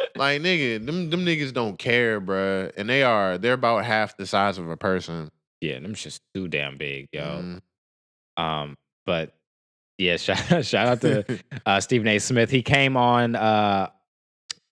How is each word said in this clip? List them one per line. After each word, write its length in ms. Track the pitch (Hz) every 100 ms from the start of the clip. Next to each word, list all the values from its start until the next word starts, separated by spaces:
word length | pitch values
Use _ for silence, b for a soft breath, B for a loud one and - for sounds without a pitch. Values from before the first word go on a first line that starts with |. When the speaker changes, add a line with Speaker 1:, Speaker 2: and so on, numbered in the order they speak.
| - -
Speaker 1:
like, 240 | 139 143
nigga, 420 | 175 175 131 110
them, 260 | 117 175 165
them 140 | 175
niggas 280 | 175 156 139
don't 260 | 127 110 90
care, 420 | 127 120 117 107
bruh. 520 | 95 95 98 95 95 -
And 120 | 104
they 140 | 135
are, 360 | 127 110 95 90
they're 140 | 117
about 300 | 127 120 113
half 320 | 113 110 107 -
the 100 | 95
size 320 | 104 101 92
of 100 | 82
a 80 | 82
person. 540 | 98 92 85 82 78 _ _ -
Speaker 2:
Yeah, 180 | 78 65
them 140 | 87
shit's 260 | 110 76 - _
too 140 | 95 90
damn 280 | 78 71 69
big, 300 | 73 69 69
yo. 100 | 76
Speaker 1:
Mm. 380 | 73 73 90 90 - _ _ _ _ _ _ -
Speaker 2:
Um, 340 | 80 76 73 71 _ _ -
but 280 | 85 80 _ _ _ _ _ _ -
yeah, 180 | 90 85
<laughs> 20 |
shout, 460 | - 92 - 175
shout 240 | 123 101 120
out 120 | 120
to 360 | 127 107 104 110 -
Speaker 1:
<laughs> 140 | 123 -
Speaker 2:
uh, 140 | 98
Stephen 280 | - 123 107
A. 100 | 107
Smith. 320 | - 120 117
He 120 | 131
came 340 | 113 139 135 131
on, 400 | 123 120 120 117
uh, 520 | 110 107 104 98 92 _ _ _ _ _ - - _